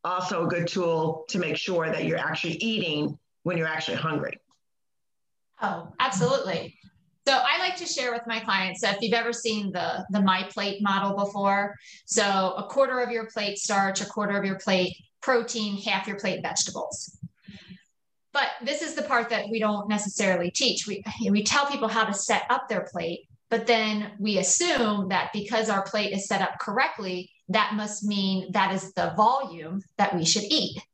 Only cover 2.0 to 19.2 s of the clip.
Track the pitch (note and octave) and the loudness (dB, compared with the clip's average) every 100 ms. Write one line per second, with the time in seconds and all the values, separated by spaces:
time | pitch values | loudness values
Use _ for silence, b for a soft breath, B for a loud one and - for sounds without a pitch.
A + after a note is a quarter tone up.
2 | D#3+ E3 D#3 E3 E3 E3 A3+ A3 E3 D3+ | 0 0 -2 -2 -4 -2 0 0 0 0
3 | D3 C#3+ _ _ E3+ E3+ D#3+ D#3 - C#3+ | -2 -4 _ _ -2 0 0 -2 -4 -2
4 | D#3+ D3 - - _ _ _ _ _ _ | -2 -2 -4 -10 _ _ _ _ _ _
5 | _ _ _ _ _ _ G3+ E3+ E3 - | _ _ _ _ _ _ -4 -4 -10 0
6 | C4 - A#3+ - F#3+ E3+ - - - _ | 0 4 2 2 0 -4 -6 -16 -20 _
7 | _ _ - C4 C4+ E4 F#4 F4+ E4+ - | _ _ 2 4 4 2 0 -2 -6 -4
8 | B3 A#3 A#3 A3 A3+ G3 F#3 F3 G#3 G3+ | -2 -4 -4 -6 0 0 0 0 0 0
9 | A3+ A#3 A#3 A#3 A3+ G#3+ G3 F3 E3 E3 | 2 2 0 -2 -2 -2 -2 -2 -4 -4
10 | - G3+ F#3+ F#3 - - G3+ G3 G3+ F#3+ | -2 2 4 2 0 -4 -4 0 2 2
11 | G3+ G3+ G3+ G3+ G3 G3 G3+ G#3 B B | 2 0 -2 2 2 4 0 -6 B B
12 | - - G3+ G3 F#3+ F3 F#3+ C#4 C4+ B3+ | -2 2 4 4 2 -2 -2 2 4 2
13 | A#3+ A#3 A3 - G3+ G3+ - G3+ G3 F#3+ | 0 -2 -4 -4 -4 -4 0 2 2 0
14 | G3 - G3+ G3+ G3 F#3+ - F#3 F3+ - | -4 -2 0 0 0 -2 2 2 2 -2
15 | - _ - B3 A#3 A#3 G#3 G3+ - F#3+ | -18 _ 2 2 2 -4 -4 -4 -2 -2
16 | - G3 G3 F3 - - - - - - | -2 -4 -2 -2 -4 -2 -2 -4 -8 -8
17 | - - - _ B G3+ B F#3 B _ | -12 -14 -18 _ B -20 B -20 B _
18 | _ _ _ C#4+ C4 - A#3+ D4+ D#4+ D4 | _ _ _ 0 0 -2 -4 -4 -4 -6
19 | A#3 B3 | 0 0